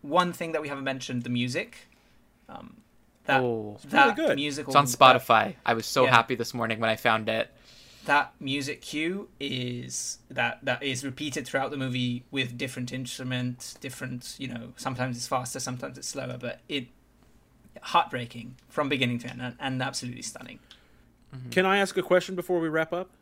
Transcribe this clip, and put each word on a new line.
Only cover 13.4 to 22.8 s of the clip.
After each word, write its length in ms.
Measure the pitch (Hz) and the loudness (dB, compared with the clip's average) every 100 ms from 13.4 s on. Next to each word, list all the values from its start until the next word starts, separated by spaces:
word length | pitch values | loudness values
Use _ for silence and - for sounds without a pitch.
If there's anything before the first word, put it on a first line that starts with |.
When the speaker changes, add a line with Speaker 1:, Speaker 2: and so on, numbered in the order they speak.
| 123 123 - | -4 -6 -14
Speaker 1:
different, 600 | - 139 127 127 123 - - | -12 -14 -10 -10 -10 -12 -12
you 100 | 135 | -10
know, 240 | 117 117 - | -10 -12 -10
sometimes 400 | 139 123 127 120 | -8 -4 -4 -4
it's 120 | 113 | -4
faster, 300 | 131 127 - | -4 -4 -8
sometimes 360 | 127 123 131 127 | -8 -8 -10 -10
it's 120 | - | -10
slower, 280 | 143 127 123 | -8 -8 -8
but 220 | 120 - _ | -8 -10 _
it, 200 | 143 120 _ _ _ _ _ _ _ - - | -6 -6 _ _ _ _ _ _ _ -20 -16
heartbreaking 760 | - 170 - 127 120 117 117 131 _ | 0 2 2 -4 -8 -12 -14 -18 _
from 220 | - 143 | -4 0
beginning 300 | 139 123 120 | 2 0 0
to 80 | 120 | -6
end 100 | 117 | -8
and, 160 | 123 120 | -10 -6
and 220 | 139 131 | -6 -4
absolutely 380 | 131 135 123 120 | -4 -6 -8 -10
stunning. 360 | - - - - _ - _ - _ _ _ | -12 -14 -16 -18 _ -20 _ -20 _ _ _
Speaker 2:
Mm-hmm. 140 | 131 127 | -16 -2
Speaker 3:
Can 140 | 185 | 2
I 140 | 190 196 | 4 4
ask 180 | 196 - | 4 0
a 60 | |
question 320 | 180 180 175 | 4 4 4
before 260 | 185 175 180 | -8 0 0
we 80 | 160 | 2
wrap 240 | 156 | 0